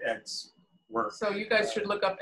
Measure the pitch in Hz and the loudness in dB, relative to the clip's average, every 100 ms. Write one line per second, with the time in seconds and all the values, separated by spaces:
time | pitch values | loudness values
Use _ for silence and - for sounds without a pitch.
0 | 123 117 - - - _ _ _ _ 110 | -4 -4 -6 -12 -12 _ _ _ _ -2
1 | - - 208 202 220 214 208 214 202 208 | -2 -2 -2 -2 2 2 4 0 0 2
2 | 190 190 | 2 2